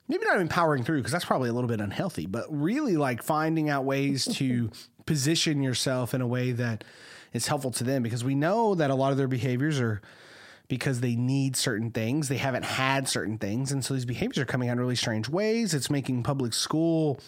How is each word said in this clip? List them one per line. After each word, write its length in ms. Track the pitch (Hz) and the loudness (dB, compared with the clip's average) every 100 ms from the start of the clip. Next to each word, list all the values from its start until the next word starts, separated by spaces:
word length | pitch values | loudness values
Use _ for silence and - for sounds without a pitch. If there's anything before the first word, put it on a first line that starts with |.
| - | -4
maybe 160 | 349 | 0
not 100 | 453 | 2
even 140 | 262 165 | 2 2
powering 340 | 180 165 143 | 2 2 2
through, 180 | 117 156 | 2 0
'cause 100 | 107 | 0
that's 120 | 170 | -2
probably 240 | - 180 123 | 0 0 2
a 40 | |
little 160 | 117 123 | 0 0
bit 120 | 113 | -2
unhealthy, 460 | 101 - 175 - 80 | -2 -2 -4 -4 -4
but 180 | 113 104 | -4 -4
really, 460 | 147 156 262 294 160 | -2 0 0 2 2
like, 260 | 139 120 | 2 0
finding 460 | - 151 160 160 151 | 0 2 2 2 2
out 140 | 143 | 0
ways 400 | 131 139 139 135 | 0 0 0 0
to 480 | - 226 135 120 113 - - | -2 -2 0 0 -2 -6 -20
<laughs> 180 | _ - | _ -4
position 560 | 156 131 165 170 143 | 0 2 2 2 2
yourself 520 | 135 123 143 127 127 | 0 0 0 0 0
in 60 | 131 | -2
a 60 | 123 | 0
way 240 | 123 127 | 0 0
that 320 | 120 120 110 - - - - - | 0 -2 -4 -8 -20 -20 -20 -8
is 140 | 117 - | -4 -2
helpful 240 | 147 131 | -2 -2
to 140 | 117 | -4
them, 180 | 123 135 | 0 0
because 220 | 117 117 | 0 -2
we 100 | 123 | 0
know 400 | 139 156 220 226 | 2 2 2 2
that 160 | 190 143 | 2 2
a 40 | 135 | 2
lot 160 | 135 | 2
of 60 | 135 | 2
their 100 | 135 | 2
behaviors 500 | 127 127 123 151 143 | 0 0 0 0 0
are 220 | 120 104 - - - - - - - | 0 -2 -8 -20 -20 -20 -20 -14 -6
because 320 | 127 143 123 | -2 -2 0
they 160 | 123 117 | 0 0
need 380 | 123 139 135 | 2 2 0
certain 360 | 127 139 107 113 | 0 -2 0 -2
things, 380 | 113 110 147 135 | -2 0 0 0
they 80 | 135 | -2
haven't 260 | 139 123 | 0 -2
had 420 | - - 131 135 135 | -2 0 2 2 0
certain 300 | 120 90 113 | -2 -2 -2
things, 360 | 98 120 135 | -2 -2 -2
and 120 | 139 | -2
so 80 | 120 | -2
these 140 | 135 123 | -2 -2
behaviors 320 | 120 233 208 | -2 -2 -2
are 80 | 131 | -2
coming 240 | 131 123 | 0 0
out 20 | |
in 60 | 120 | 0
really 160 | 127 120 | 0 0
strange 320 | 127 110 110 | 0 -2 0
ways. 460 | 170 214 226 220 | 0 2 0 0
It's 160 | 151 - | 0 0
making 320 | 143 131 123 | 0 0 -2
public 320 | 120 139 120 | 0 0 0
school 680 | - - 156 165 160 156 127 | -2 0 2 2 2 2 0